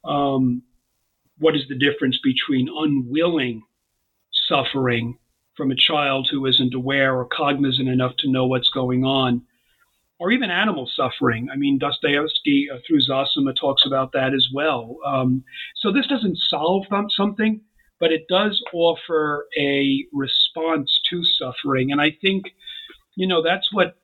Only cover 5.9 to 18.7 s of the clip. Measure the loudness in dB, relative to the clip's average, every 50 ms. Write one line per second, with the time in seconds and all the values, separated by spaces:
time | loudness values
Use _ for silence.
5.9 | 2 0 0 0 0 0 -2 -2 -4 -2 0 0 2 2 0 0 -2 -2 -2 -2
6.9 | 0 2 2 2 2 0 -2 -4 -4 0 0 0 2 2 2 0 2 0 0 2
7.9 | 2 2 0 0 -2 -2 -2 0 2 2 2 2 0 0 0 -2 -2 0 -2 0
8.9 | 0 2 2 2 2 2 2 2 0 0 -2 _ _ _ _ _ _ _ _ _
9.9 | _ _ _ _ _ _ 0 0 0 0 0 -2 0 0 0 0 0 -2 -6 -6
10.9 | -4 -2 -2 -2 -2 0 0 0 0 0 -4 -6 -4 0 2 2 2 2 0 -2
11.9 | -2 -2 0 0 2 2 0 0 -4 -2 0 2 2 2 2 0 -8 -14 -2 0
12.9 | 2 2 2 2 0 0 0 0 0 0 0 0 0 0 -2 0 2 2 2 2
13.9 | 2 0 -2 0 -2 -2 0 0 2 0 0 0 0 -2 0 0 -2 -2 -6 -10
14.9 | -14 -8 -6 -2 -2 0 2 2 2 0 -2 -8 -18 -16 -16 -14 -12 -4 -2 0
15.9 | 0 0 0 0 -2 -2 0 -2 -2 -2 -2 -2 -2 0 0 2 2 0 0 -2
16.9 | -2 -2 -2 -2 -2 0 0 0 0 0 0 0 0 -2 _ _ _ _ _ _
17.9 | _ _ 2 2 2 0 0 0 0 2 2 2 0 -2 -6 -4